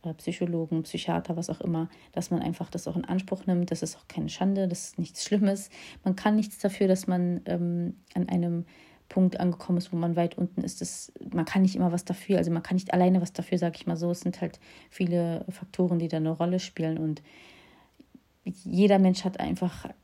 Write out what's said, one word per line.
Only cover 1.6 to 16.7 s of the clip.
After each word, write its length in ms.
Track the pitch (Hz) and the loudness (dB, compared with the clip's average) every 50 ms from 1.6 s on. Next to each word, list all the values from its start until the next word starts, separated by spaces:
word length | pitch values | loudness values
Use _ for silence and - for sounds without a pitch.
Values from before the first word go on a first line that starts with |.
immer, 280 | - - 165 160 165 170 - - - - | -2 -2 0 0 -2 -4 -6 -18 -20 -8
dass 180 | - - 175 - | -6 -6 -4 -2
man 120 | 180 165 | -2 -2
einfach 280 | - - 175 - 180 - | 0 -2 -4 -6 -8 -8
das 180 | - 180 - | -8 -8 -6
auch 80 | - 165 | -4 -4
in 100 | 175 - | -4 -2
Anspruch 420 | - 180 185 190 - 196 190 - | 0 -2 -2 -2 -2 -6 -4 0
nimmt. 240 | - 180 175 175 175 | 0 2 2 2 0
Das 100 | 170 160 | -2 -4
ist 160 | - 156 - | -4 -6 -6
auch 100 | - - | -10 -18
keine 220 | _ - 160 151 156 | _ -6 -4 -4 -4
Schande, 380 | - - 185 196 196 196 190 | -2 0 0 2 2 2 0
das 220 | 180 170 - - - | 0 -2 -4 -8 -10
ist 100 | - - | -6 -6
nichts 260 | 170 - - - - | -6 -6 -6 -10 -2
Schlimmes. 440 | - 208 208 208 196 196 202 202 - - - - - - - _ | 0 2 4 4 2 2 0 -6 -14 -18 -20 -20 -20 -20 -4 _
Man 120 | 190 185 | -2 -2
kann 200 | 190 - 214 214 | 2 2 2 2
nichts 240 | 214 214 214 - - | 2 2 0 -6 -2
dafür, 280 | - 202 190 - 202 | -2 -2 2 2 4
dass 200 | 190 190 185 185 | 4 4 2 2
man, 340 | - 180 180 175 175 175 175 - | 0 0 2 2 0 0 -2 -2
ähm, 500 | 165 175 175 175 175 175 175 170 175 - - _ _ - | -4 -2 0 0 0 0 0 -2 -4 -6 -8 _ _ -2
an 160 | 185 180 180 | -2 -2 0
einem 360 | - 175 170 170 170 170 175 - - - - - - _ _ _ | 2 0 2 2 0 -2 -4 -6 -14 -20 -20 -20 -20 _ _ _
Punkt 300 | - 185 185 180 - - | 2 4 4 4 4 2
angekommen 380 | 180 180 170 - - - 180 | 0 0 0 -2 -2 0 0
ist, 160 | 175 180 - - | 0 0 -2 -4
wo 40 | |
man 180 | 170 170 170 170 | -2 0 0 2
weit 220 | 175 170 170 - | 2 0 0 0
unten 240 | - 180 180 - - | -2 -4 -4 -2 -4
ist, 200 | - 180 - - | -4 -4 -6 -8
das, 300 | 175 180 - - - - _ - - - | -8 -8 -8 -12 -14 -16 _ -16 -12 -6
man 140 | - 170 160 | -2 -2 -2
kann 160 | - - 190 | 0 4 4
nicht 140 | 190 190 190 | 4 4 4
immer 160 | - 180 175 | 4 2 2
was 140 | 170 180 - | 2 0 -2
dafür, 320 | - 185 - - - 196 | -4 -6 -6 0 0 2
also 140 | 175 170 175 | 2 2 2
man 120 | 170 165 175 | 0 -2 0
kann 120 | - 185 | 0 -2
nicht 180 | 185 185 185 - | -2 0 2 4
alleine 280 | 180 180 185 185 185 | 4 6 6 6 4
was 120 | 175 175 - | 2 0 -4
dafür, 240 | - 175 - - | -8 -4 -2 0
sag 180 | 175 175 170 165 | 0 0 -2 -4
ich 120 | - - | -4 -4
mal 100 | - 165 | -4 -4
so. 140 | 160 170 175 | -2 0 -2
Es 100 | 175 175 | -2 0
sind 200 | - 180 175 - | -2 -4 -4 -2
halt 180 | 175 170 - - - - - - - _ | -6 -6 -6 -12 -20 -20 -20 -20 -20 _
viele 560 | - - 185 175 170 175 170 170 165 165 - - | -4 -2 0 2 2 2 2 0 -2 -4 -6 -8
Faktoren, 500 | 185 - - - - - 185 175 175 170 | -10 -12 -14 -12 0 0 2 2 4 0
die 80 | 165 | 0
da 100 | 160 - | 0 0
eine 140 | 160 156 160 | 0 0 0
Rolle 280 | 160 156 170 175 180 185 | 0 0 0 0 0 0
spielen 380 | - - | -2 -4